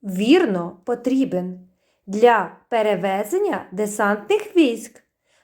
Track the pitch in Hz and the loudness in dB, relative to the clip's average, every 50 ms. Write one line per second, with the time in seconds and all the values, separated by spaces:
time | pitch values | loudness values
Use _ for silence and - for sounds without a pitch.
0 | - 208 185 180 208 226 294 370 359 240 196 175 170 175 - - _ - 240 240 | -8 -6 -4 -2 2 4 4 4 4 2 0 -2 -4 -6 -10 -12 _ -6 -6 -4
1 | - 254 262 269 269 - - 180 180 180 185 - - _ _ _ _ _ _ _ | -2 -2 0 0 0 0 -2 -4 -4 -6 -10 -12 -18 _ _ _ _ _ _ _
2 | _ - 190 214 220 240 233 220 185 170 - - _ _ - 233 214 214 208 180 | _ -8 -2 4 4 4 4 4 0 -4 -8 -18 _ _ -2 0 2 2 0 0
3 | 175 196 190 196 214 208 - 370 415 392 277 185 - - - 185 214 208 208 - | -2 -2 -2 -2 -4 -2 -2 -2 0 0 -2 -4 -6 -10 -6 -6 -4 -4 -2 -2
4 | 220 202 208 208 - - 392 427 415 - - 359 320 254 226 214 - - _ - | 0 0 0 -2 0 0 -2 -2 -2 0 2 2 4 4 2 -4 -8 -16 _ -20
5 | _ _ _ _ _ _ _ _ | _ _ _ _ _ _ _ _